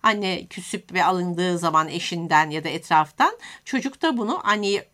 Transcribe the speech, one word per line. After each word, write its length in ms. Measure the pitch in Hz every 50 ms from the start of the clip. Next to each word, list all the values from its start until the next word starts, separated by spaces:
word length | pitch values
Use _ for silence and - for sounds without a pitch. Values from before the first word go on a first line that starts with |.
| -
anne 420 | 226 214 208 202 190 180 - 180
küsüp 480 | - - - 180 - - 190 _ - 175
ve 100 | 185 170
alındığı 540 | 175 185 180 180 180 170 170 185 180 175
zaman 300 | 170 170 165 160 156 156
eşinden 640 | 156 147 170 170 - 180 170 170 160 156 151 156 156
ya 140 | 151 156 156
da 60 | 160
etraftan 680 | 139 165 - - 170 156 156 - _ - 269 370 466 480 - - - - _
çocuk 360 | - - 254 - 277 - _
da 160 | - 330 269
bunu 300 | 240 214 214 220 208 -
anneyi 360 | 202 214 214 208 196 202 196 - _